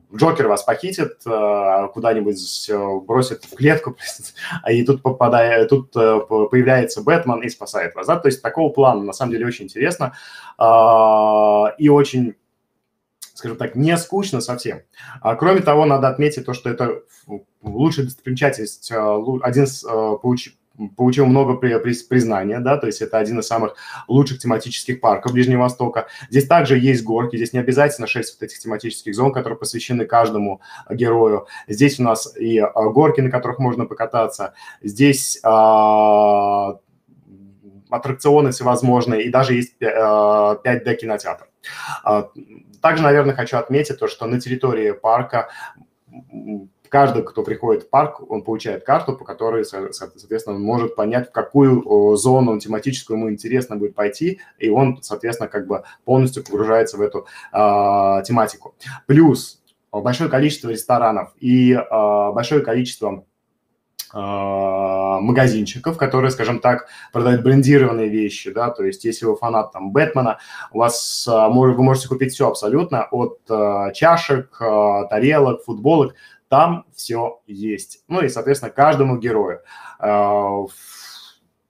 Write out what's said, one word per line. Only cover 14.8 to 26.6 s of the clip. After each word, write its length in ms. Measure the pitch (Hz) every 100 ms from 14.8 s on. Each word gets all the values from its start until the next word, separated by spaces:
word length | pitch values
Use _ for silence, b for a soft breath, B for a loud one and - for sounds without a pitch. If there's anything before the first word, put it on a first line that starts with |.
| - B B B
А, 140 | 110
кроме 260 | 117 180 190
того, 260 | 160 147 156
надо 200 | 135 131
отметить 400 | 131 147 147 127
то, 60 |
что 180 | 123 123
это 320 | 117 120 107 - _ -
в-, 140 | 104 - _
лучшая 420 | 104 104 156 156
достопримечательность, 880 | 131 - - 127 143 120 107 - -
э, 40 | 113
лу-, 440 | 107 107 117 127
один 220 | 127 123
из, 200 | 135 -
э, 320 | 110 113 110 107
получи-, 340 | 123 123 - _ _ - 104
получил 300 | - 123 139
много 300 | 131 135 139
при-, 240 | 127 123 113
приз-, 240 | 120 117
признания, 580 | - 127 113 101 98 117
да, 160 | 123 143
то 100 | 113
есть 140 | 104
это 160 | 110 110
один 220 | 107 117
из 80 | 107
самых 300 | 113 107 B B B -
лучших 320 | 127 139 131
тематических 600 | 123 113 - - - 127
парков 320 | 117 98 127
Ближнего 280 | 123 123 123
Востока. 480 | 123 127 120 113 - B B
Здесь 180 | 135 139
также 320 | 170